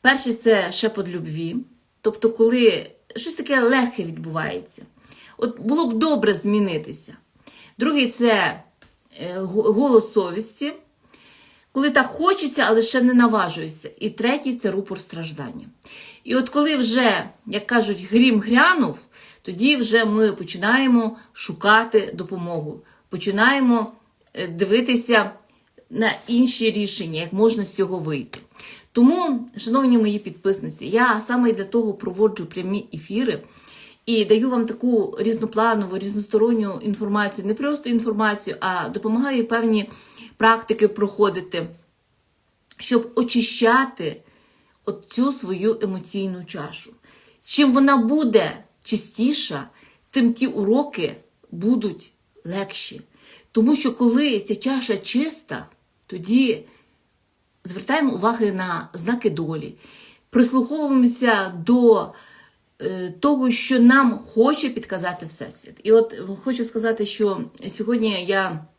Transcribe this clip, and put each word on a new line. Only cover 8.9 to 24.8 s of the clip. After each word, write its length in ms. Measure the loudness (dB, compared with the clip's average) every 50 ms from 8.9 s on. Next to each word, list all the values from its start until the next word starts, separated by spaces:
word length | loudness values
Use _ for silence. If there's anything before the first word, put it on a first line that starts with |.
| _ _ _ _ _ -14
е, 200 | -12 -10 -8 -6
го-, 340 | -6 -4 -2 0 2 2 2
голос 400 | 2 4 6 6 6 4 4 0
совісті, 600 | 0 0 0 -4 -4 -4 -4 -4 -4 -6 -6 -8 -12 _ _ _ _ _ _ -20 -20 _ -20 -20 _ _ _ _ _ _ _
коли 180 | _ -2 0 2
так 160 | 2 2 0
хочеться, 600 | 0 -2 0 2 2 2 2 0 -2 0 0 2 2
але 140 | 4 2
ще 200 | 2 2 2 2
не 120 | 2 4 6
наважуєшся. 760 | 6 4 4 4 0 -2 -2 -4 -8 -8 -10 -10 -12 -12 -14 -12 _
І 100 | -8 -8
третій — 460 | -6 -2 -2 -2 -2 -2 -4 -6 -6 -4
це 100 | -4 -4
рупор 280 | -4 -4 -6 -8 -8 -10
страждання. 680 | -10 -10 -10 -12 -12 -12 -10 -12 -14 -12 -14 -16 -18 -20 _ _ _ -20 -20 -20 -20 -20 -20 -20 _
І 120 | -2 -2
от 140 | -2 -2 0
коли 260 | -2 0 0 0 0
вже, 540 | 0 0 0 2 2 2 2 2 0 -4 -8 -14 _ _
як 220 | -8 -8 -6 -4 0
кажуть, 400 | 0 0 0 0 -2 -6 -6 0
грім 280 | 4 4 6 6 4 2
грянув, 600 | 2 2 4 4 4 4 4 2 0 -2 -4 -10 -16 _ _ -20 -20 -20 -20 _
тоді 340 | _ -12 -6 0 2 2 2
вже 300 | 2 0 2 2 2 2
ми 280 | 2 2 2 2 2 0
починаємо 840 | -2 -8 -10 -8 -4 0 2 2 2 4 4 4 4 2 0 -6 -8 -20 _ _
шукати 800 | -10 -8 -8 -8 -2 4 4 6 6 4 4 2 0 0 0 -8
допомогу, 680 | -10 -10 -10 -8 -8 -8 -6 -6 -6 -8 -8 -12 -14 -20 _ _ _ _ _
починаємо, 840 | -10 -6 -4 -2 2 4 4 4 4 4 2 2 2 2 0 -4 -10 _ _ _ _ _ _ _ _
е, 140 | -10 -8 -8
дивитися 840 | -4 -4 0 2 2 2